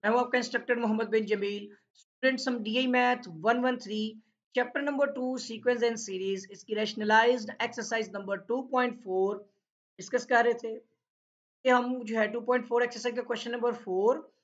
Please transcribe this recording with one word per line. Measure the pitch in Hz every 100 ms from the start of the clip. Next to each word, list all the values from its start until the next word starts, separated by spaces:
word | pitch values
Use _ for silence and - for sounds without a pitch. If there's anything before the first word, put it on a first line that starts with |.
मैं | 208
हूं | 240
आपका | 247 247
इंस्ट्रक्टर | - 233 - 240
मोहम्मद | 233 220 214
बिन | 220 208
जमील। | 208 202 208 202 - _ _
स्टूडेंट्स, | _ _ 262 262 -
हम | 240
डीआई | 214 226 254
मैथ | 247 247 247 185 165
वन | 190 240 247
वन | 247
थ्री, | 196 214 220 220 _ _ _ -
चैप्टर | 247 285
नंबर | 285 277 277
टू, | 277 254 254
sequence | - 226 233 240 233
and | 226 208
series, | 185 190 190 190
इसकी | 202 - 214
रेशनलाइज्ड | 214 220 214 220 233 247 214 -
एक्सरसाइज | 233 226 226 226 220 202
नंबर | 196 196 -
टू | 247 254
पॉइंट | 254 247 -
फ़ोर | 196 185 190 208 - _ _ _ _ _
डिस्कस | 185 240 240
कर | 240 233
रहे | 233
थे | 226 220
कि | _ _ _ _ _ _ _ _ 262
हम | 254 247 254
जो | 220 226
है | 214
टू | 233 240
पॉइंट | 247 -
फ़ोर | 240
एक्सरसाइज | 240 240 247 240
का | 233
क्वेश्चन | 226 240
नंबर | 240 240 233 -
फ़ोर | 185 208 302 - _